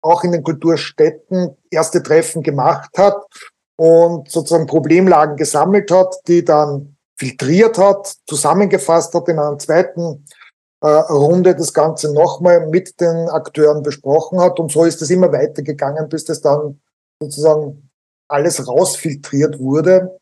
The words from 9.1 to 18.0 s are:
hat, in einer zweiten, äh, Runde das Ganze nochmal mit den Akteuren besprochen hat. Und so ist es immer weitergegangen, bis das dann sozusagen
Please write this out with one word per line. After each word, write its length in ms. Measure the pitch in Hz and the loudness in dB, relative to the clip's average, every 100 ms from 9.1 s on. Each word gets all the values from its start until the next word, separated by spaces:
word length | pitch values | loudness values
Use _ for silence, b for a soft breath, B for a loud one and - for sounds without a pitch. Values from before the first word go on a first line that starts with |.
hat, 160 | 170 170 | -4 -2
in 80 | 160 | -2
einer 220 | 147 147 | -4 -6
zweiten, 680 | - 165 185 - 170 143 _ b b _ _ _ | -2 0 0 -4 -8 -10 _ b b _ _ _
äh, 60 | 151 | 2
Runde 680 | 151 156 147 147 180 185 151 | 2 2 2 2 4 2 2
das 160 | 160 | -2
Ganze 400 | - 151 156 156 | 0 0 -2 -4
nochmal 540 | 143 175 175 175 175 160 | 0 0 2 2 2 2
mit 340 | 170 185 _ | -4 -4 _
den 300 | 170 165 165 | -2 -2 -4
Akteuren 540 | 160 156 - 151 151 | -6 -6 0 2 2
besprochen 560 | 143 139 135 151 160 185 | -4 -8 0 -2 0 0
hat. 200 | 180 180 | 0 0
Und 120 | 160 | -4
so 140 | 147 165 | 0 0
ist 180 | 165 | 0
es 80 | 151 | -2
immer 200 | 180 180 | 2 2
weitergegangen, 760 | 151 143 - 143 143 143 147 151 | 2 -2 -6 -10 -6 -6 -6 -8
bis 160 | 160 - | -8 -8
das 160 | 151 | -4
dann 400 | 151 147 151 143 _ _ _ _ | 0 0 -4 -12 _ _ _ _
sozusagen 680 | - 143 156 156 143 143 _ _ | -14 0 0 0 -4 -12 _ _